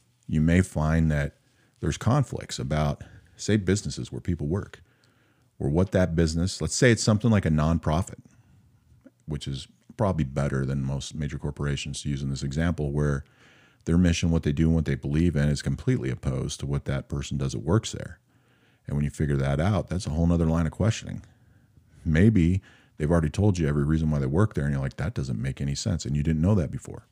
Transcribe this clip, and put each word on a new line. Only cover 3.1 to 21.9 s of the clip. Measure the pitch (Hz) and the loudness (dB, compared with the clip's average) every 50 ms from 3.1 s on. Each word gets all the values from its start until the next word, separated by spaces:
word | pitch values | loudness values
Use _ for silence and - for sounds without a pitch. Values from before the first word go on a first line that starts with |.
| - - - _ _ | -20 -20 -20 _ _
say, | - - - 104 | -8 -2 0 0
businesses | 110 92 90 98 104 - 71 - - 62 - - | 2 2 2 0 0 -2 -4 -8 -8 -8 -10 -10
where | - | -8
people | - - 87 80 76 | -6 -4 -4 -4 -2
work, | 73 87 101 - - - - - _ _ _ _ _ _ _ _ _ _ _ _ _ _ - | -2 -2 -4 -4 -8 -14 -20 -20 _ _ _ _ _ _ _ _ _ _ _ _ _ _ -6
or | - 69 | -2 0
what | 73 85 92 - - | 2 2 2 2 2
that | 95 92 87 82 | 2 2 2 4
business, | 82 85 80 80 82 85 92 - - | 2 2 2 2 0 -2 -2 -2 -4
let's | 80 76 - | -4 -4 0
say | - 143 123 | 4 4 4
it's | 113 - - | 4 4 4
something | 120 107 104 - 117 | 2 2 4 4 4
like | 110 98 - | 4 4 4
a | 82 | 2
nonprofit, | 78 76 76 80 82 82 - 80 78 82 92 - - - - _ _ _ _ _ _ _ _ _ _ _ _ _ _ _ _ - _ _ _ | 2 2 2 2 2 0 0 0 0 0 -2 -4 -8 -16 -20 _ _ _ _ _ _ _ _ _ _ _ _ _ _ _ _ -20 _ _ _
which | - 73 71 - | -8 -8 -6 -6
is | - 67 65 - - _ _ _ - - | -6 -8 -8 -8 -14 _ _ _ -10 -4
probably | - 110 95 90 80 73 | 0 0 2 2 2 0
better | 65 69 71 69 71 69 67 67 | -2 0 -2 -2 0 0 -2 -2
than | 65 69 69 67 | -2 -2 -2 -2
most | 67 69 67 65 - - | -2 -4 -4 -6 -8 -6
major | 73 73 69 69 71 | -6 -6 -4 -4 -6
corporations | - 73 71 - 71 71 71 65 - 73 69 - - | -6 -6 -6 -4 -2 -2 -2 -4 -4 -8 -10 -8 -6
to | 73 | -6
use | 71 67 69 | -4 -4 -4
in | 67 | -4
this | 69 67 71 | -4 -4 -6
example, | 71 67 78 82 87 85 76 76 71 | -4 -2 0 0 0 0 -2 -2 -2
where | 71 73 73 73 69 69 - - _ _ - - _ _ _ _ _ _ _ | 0 0 0 0 0 -2 -4 -10 _ _ -20 -20 _ _ _ _ _ _ _
their | - 82 87 | 2 4 6
mission, | 90 85 85 - - 85 | 6 4 4 2 2 2
what | 82 80 - | 2 2 2
they | 78 71 | 0 0
do, | 71 80 | 2 2
and | 80 80 | 4 4
what | 82 73 | 2 2
they | 71 69 | 0 -2
believe | 65 - 69 73 78 85 90 76 | -2 -2 -2 0 2 2 2 2
in | 73 71 73 | 2 2 2
is | 73 - | 0 0
completely | - 69 69 65 - 127 127 - 62 64 | -2 -4 -4 -2 -2 -2 -2 0 -2 -4
opposed | 62 - - 67 65 65 65 69 - - | -6 -4 -4 -4 -4 -4 -4 -6 -8 -8
to | - | -6
what | 69 71 69 - | -4 -4 -4 -4
that | - 69 67 65 - | -4 -4 -6 -6 -6
person | 71 71 69 - 73 | -6 -8 -6 -6 -4
does | 69 67 67 64 | -4 -4 -4 -4
that | 57 | -4
works | - 78 92 110 - - - | 0 2 2 2 2 -2 -6
there. | - - - - - _ _ _ _ _ _ _ _ _ _ _ _ _ | -10 -12 -14 -16 -18 _ _ _ _ _ _ _ _ _ _ _ _ _
And | - 69 | -6 -2
when | 73 73 | -2 -2
you | 69 | -2
figure | - - - 69 71 | -2 -2 -2 0 0
that | 67 67 69 69 69 | 0 0 0 0 0
out, | 80 101 107 85 - - | 2 2 0 0 -2 -4
that's | 80 87 - | -6 -6 -4
a | 76 | -4
whole | 73 80 85 | 0 2 2
nother | 85 85 82 85 | 2 4 2 2
line | 80 80 85 80 | 2 2 0 0
of | 78 - | -2 -2
questioning. | - - 107 - - - - - - - - _ _ _ _ _ _ _ _ _ _ _ _ | 0 0 0 0 -2 -6 -10 -12 -12 -14 -16 _ _ _ _ _ _ _ _ _ _ _ _